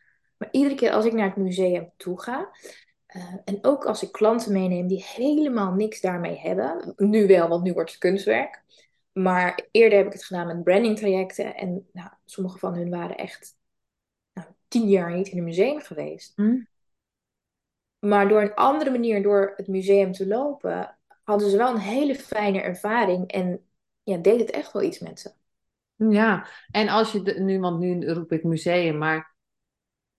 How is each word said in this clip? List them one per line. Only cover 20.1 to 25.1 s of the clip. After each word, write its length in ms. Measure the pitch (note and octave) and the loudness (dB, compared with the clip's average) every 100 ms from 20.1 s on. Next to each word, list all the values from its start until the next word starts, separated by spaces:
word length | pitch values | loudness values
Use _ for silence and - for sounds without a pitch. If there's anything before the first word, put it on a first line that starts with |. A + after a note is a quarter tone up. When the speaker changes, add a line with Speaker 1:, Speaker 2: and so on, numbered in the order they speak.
Speaker 1:
te 140 | F3+ F#3+ | -2 -2
lopen, 720 | A3 D4 C#4 - F3 - - _ _ | -2 -2 -4 -6 -6 -8 -14 _ _
hadden 280 | - G#3 G3+ | 0 2 4
ze 60 | G3 | 4
wel 140 | B3 | 2
een 60 | A3+ | 0
hele 340 | F#3+ A#3+ D4 | -2 0 0
fijne 460 | C4 - G#3+ G#3 F#3+ | -2 -6 -2 0 0
ervaring. 720 | - F3+ G#3 A#3 G3+ F3+ F3+ | -2 -6 -2 0 2 0 -2
En 360 | G3+ F3+ F3 _ _ _ _ | -4 -4 -4 _ _ _ _
ja, 140 | - F3+ | -6 0
deed 240 | F3 A#3+ | 4 4
het 100 | A3+ | 2
echt 220 | - - | -4 -6
wel 100 | G3+ | -4
iets 160 | - - | -4 -4
met 220 | F3 | -14